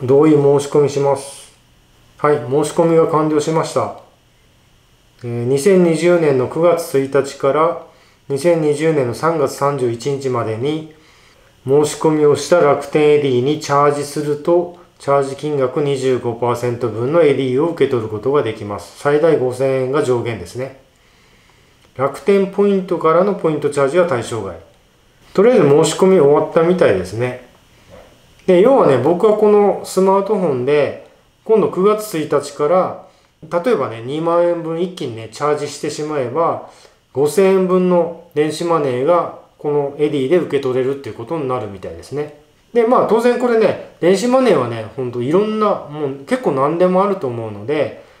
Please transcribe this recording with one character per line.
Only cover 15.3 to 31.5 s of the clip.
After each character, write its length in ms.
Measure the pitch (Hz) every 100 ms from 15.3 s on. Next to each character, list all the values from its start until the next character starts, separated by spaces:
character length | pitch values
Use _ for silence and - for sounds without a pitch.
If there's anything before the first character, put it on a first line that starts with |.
| 131
金 220 | 151 143
額 240 | 127 160
二 160 | 143 139
十 220 | 131 123
五 140 | 120
パ 200 | 110 120
ー 20 | 120
セ 140 | 120
ン 80 | 120
ト 100 | 120
分 240 | 104 123
の 100 | 170
エ 120 | 151
デ 100 | 131
ィ 200 | 131 127
を 60 | 170
受 160 | 165 135
け 60 |
取 120 | 120
る 60 | 107
こ 100 | 107
と 120 | 131
が 100 | 147
で 120 | 113
き 100 | 107
ま 160 | 104 101
す。 180 | - -
最 200 | 147 147
大 180 | 165 139
五 160 | 127
千 300 | 120 135 135
円 80 | 127
が 100 | 147
上 200 | 120 123
限 160 | 113 104
で 60 | -
す 100 | 117
ね。 260 | 135 - _ _ _ _ _ _ _ _ _ _ _ -
楽 240 | 135 -
天 260 | - 196 185
ポ 200 | 196 202
イ 60 |
ン 140 | 196 180
ト 100 | 165
か 120 | 160
ら 120 | 165 202
の 100 | 185
ポ 140 | 160
イ 40 |
ン 80 | 151
ト 80 | 139
チ 100 | 143
ャ 60 | 135
ー 40 |
ジ 100 | 175
は 80 | -
対 160 | 123
象 180 | 110 117
外。 140 | 95 - - _ _ _ _ _ _
と 100 | -
り 80 | 226
あ 40 | 240
え 20 |
ず 40 | 143
申 160 | 147 156
し 120 | -
込 100 | 190
み 120 | 190
終 140 | 139
わ 160 | 151 151
っ 40 |
た 100 | 170
み 120 | 170 180
た 140 | 123
い 60 | 95
で 60 |
す 100 | 87
ね。 360 | 110 123 123 - _ _ _ _ - - _ _ _ -
で、 160 | 175
要 160 | 233 269
は 100 | 165
ね、 100 | 127
僕 280 | 139 175 220
は 120 | 214
こ 120 | 208
の 320 | 208 202 175
ス 160 | - 185
マ 200 | 190 196
ー 40 | 196
ト 120 | 208
フ 80 | 175
ォ 80 |
ン 120 | 127 127
で、 440 | 147 127 - - _ _ _
今 160 | -